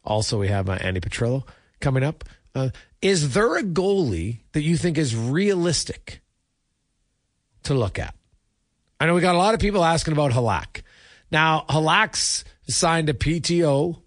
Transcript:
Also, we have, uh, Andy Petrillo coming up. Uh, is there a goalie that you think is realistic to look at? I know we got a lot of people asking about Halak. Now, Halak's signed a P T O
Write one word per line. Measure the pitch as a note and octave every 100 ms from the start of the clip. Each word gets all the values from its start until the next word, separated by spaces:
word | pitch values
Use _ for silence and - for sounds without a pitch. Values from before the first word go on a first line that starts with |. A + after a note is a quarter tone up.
Also, | - G#2+ G#2+ A2
we | G2
have, | G2+ G2
uh, |
Andy | F#2 F#2 F#2
Petrillo | - - A#2 C3+ - - _ _
coming | C#3+ C3
up. | C#3 D#3+ - - _
Uh, | C3+ C3 - - _
is | F#3+ F#3+ D3
there | B2 A3+ E4+
a |
goalie | G#3 E3+ F#3 G3 C#3+ E2+ F#2 A#2 _
that | D#3
you | D3+ E3+
think | F3+ D#3
is | C#3+ A2+
realistic | A#2 D3+ G3+ F#3+ F3 D3+ - - - - _ _ _ _ _ _ _ _ _ _ _ _ _ _
to | -
look | C#3 G2+ -
at? | - - _ _ _ _ _ _ _ _
I | D#3
know |
we | F3
got | F3+
a | F3
lot | G3+
of | A3+
people | G3+ G3+
asking | E3 E3 -
about | D3+ C#3+
Halak. | B2 A#2 E2+ - - - - - - _
Now, | D#3 D#3+ D#3 -
Halak's | D3+ D#3 F#3 A3 - - - - _ -
signed | - E3+ E3 D#3
a |
P | B2+ D3 E3
T | - F3
O | D#3+ C#3 E3+ E3